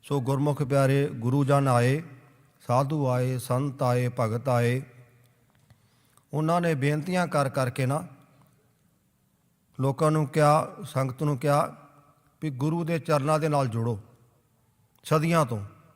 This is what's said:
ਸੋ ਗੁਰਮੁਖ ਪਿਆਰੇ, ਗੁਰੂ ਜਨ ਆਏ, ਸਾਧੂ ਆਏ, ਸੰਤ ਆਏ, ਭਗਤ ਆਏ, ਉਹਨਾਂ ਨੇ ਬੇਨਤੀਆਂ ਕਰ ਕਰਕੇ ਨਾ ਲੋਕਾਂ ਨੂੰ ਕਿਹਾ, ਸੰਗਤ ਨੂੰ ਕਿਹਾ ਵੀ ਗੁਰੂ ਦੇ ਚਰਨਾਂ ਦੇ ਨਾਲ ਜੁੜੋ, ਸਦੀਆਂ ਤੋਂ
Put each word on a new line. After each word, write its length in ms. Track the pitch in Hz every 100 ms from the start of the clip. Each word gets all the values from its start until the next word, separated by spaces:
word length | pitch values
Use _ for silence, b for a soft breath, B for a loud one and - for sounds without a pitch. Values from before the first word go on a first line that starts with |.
ਸੋ 180 | - 143
ਗੁਰਮੁਖ 420 | 127 139 147 143
ਪਿਆਰੇ, 440 | 139 139 135 139 143
ਗੁਰੂ 380 | 123 117 139 135
ਜਨ 220 | 143 139
ਆਏ, 360 | 120 123 143 170 - - _ _ _ -
ਸਾਧੂ 400 | 123 139 156 135
ਆਏ, 300 | 123 127 127
ਸੰਤ 460 | - 127 143 131
ਆਏ, 260 | 131 123 123 123
ਭਗਤ 300 | 113 117 127
ਆਏ, 320 | 123 120 123 143 - - _ _ _ _ _ _ b b b b b b
ਉਹਨਾਂ 280 | 147 156 175
ਨੇ 140 | 170 156
ਬੇਨਤੀਆਂ 520 | 139 151 156 180 175
ਕਰ 220 | 151 139
ਕਰਕੇ 360 | 139 127 127 127
ਨਾ 220 | 143 175 - _ _ _ _ _ _ _ _ _ _ _ _ _ _ _ -
ਲੋਕਾਂ 320 | 135 127 156
ਨੂੰ 160 | 156 147
ਕਿਹਾ, 480 | 160 147 151 - - 185
ਸੰਗਤ 380 | - 135 123
ਨੂੰ 140 | 151 139
ਕਿਹਾ 380 | 143 143 160 - - - _ _ _ _
ਵੀ 80 | 156
ਗੁਰੂ 340 | 127 143 170
ਦੇ 160 | 165 170
ਚਰਨਾਂ 400 | - 151 139 156
ਦੇ 100 | 156
ਨਾਲ 180 | 147 135
ਜੁੜੋ, 320 | 113 117 107 - _ _ _ _ _ _ _ _ _
ਸਦੀਆਂ 420 | - 156 156 170 139
ਤੋਂ 200 | 113 101 - -